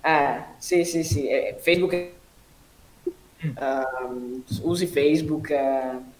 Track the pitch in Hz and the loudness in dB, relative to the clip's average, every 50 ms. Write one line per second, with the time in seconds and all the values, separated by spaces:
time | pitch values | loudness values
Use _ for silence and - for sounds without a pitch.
0 | - 156 160 151 143 139 127 - - - - - - - 180 175 170 170 - 170 | 4 4 4 6 4 2 0 -4 -6 -12 -16 -14 -4 2 2 2 2 2 0 -2
1 | 160 160 - 151 139 117 131 139 - 104 - - - 165 175 175 180 180 180 175 | 0 0 -2 -2 0 0 0 0 0 -2 -6 -2 2 4 4 4 4 2 0 -2
2 | 180 175 - - - - _ - - _ - _ - - _ - - - - - | -4 -8 -14 -20 -20 -20 _ -20 -20 _ -20 _ -20 -20 _ -20 -20 -20 -20 -10
3 | - 359 - - - - _ _ 165 156 127 127 135 135 135 135 131 131 127 127 | -10 -10 -10 -10 -20 -20 _ _ -8 -8 -6 -4 -4 -2 -2 -2 -2 -4 -4 -6
4 | 127 123 123 123 123 123 123 131 127 - 117 - - 165 170 175 185 170 - 147 | -6 -6 -8 -8 -8 -8 -10 -10 -8 -8 -8 -4 -2 -2 0 0 -2 0 2 4
5 | 143 147 156 160 160 151 156 135 - - 147 139 135 135 135 135 131 131 127 127 | 4 6 4 4 2 0 -2 -4 -2 -2 0 2 2 2 2 0 0 -2 -6 -8
6 | 127 127 - | -12 -14 -20